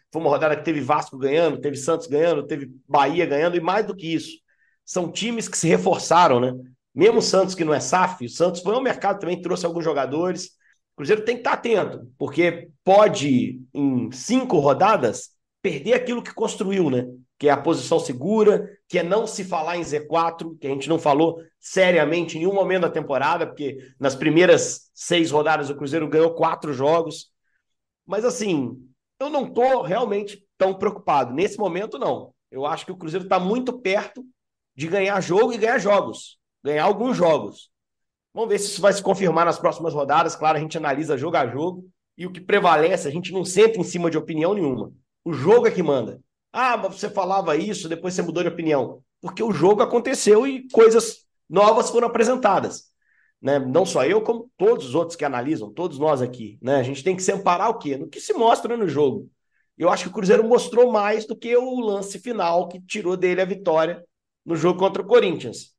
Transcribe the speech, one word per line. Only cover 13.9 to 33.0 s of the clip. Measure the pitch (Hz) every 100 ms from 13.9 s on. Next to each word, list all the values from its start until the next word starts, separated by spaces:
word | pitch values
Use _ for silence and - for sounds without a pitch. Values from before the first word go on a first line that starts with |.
| 123 107
cinco | - - 254 254 175
rodadas, | 143 131 196 196 117 - - _ _ _
perder | 190 147 175
aquilo | 254 254 240
que | -
construiu, | - 214 - 196 196 156
né? | 123 123 - _ _
Que | 143
é |
a | 135
posição | 165 143 123 -
segura, | - 123 170 214 208 185 - - _
que | 175
é |
não | 170 214 214
se | -
falar | 185 170 156 175
em |
Z | 139 147 147
quatro, | 165 165 165 165 160
que | 135
a |
gente | 139 135
não | 160
falou | 151 139 165 165 - _
seriamente | - 185 180 170 147 175 170 160
em |
nenhum | 180
momento | 196 175 185
da | 165
temporada, | 160 147 131 143 170 156
porque | - 139 104 - -
nas | 135
primeiras | 131 151 156 180 156 - - _
seis | - - 175 147
rodadas | 151 151 151 139
o | 143
Cruzeiro | 143 160 147
ganhou | 156 165
quatro | 165 160 - 156
jogos. | 127 143 165 156 151 - _ _ _ _ _ _ _ -
Mas, | 196
assim, | 240 208 208 151 117 127 - _ _ -
eu | 285
não | 294 226
tô | 226 254 262
realmente | 151 208 233 202 202 - _ -
tão | 190
preocupado. | 190 208 202 - 143 123
Nesse | 135 202 -
momento, | 196 170 220 320
não. | 190 117 - _ _
Eu | 127 147
acho | 160
que | -
o |
Cruzeiro | 185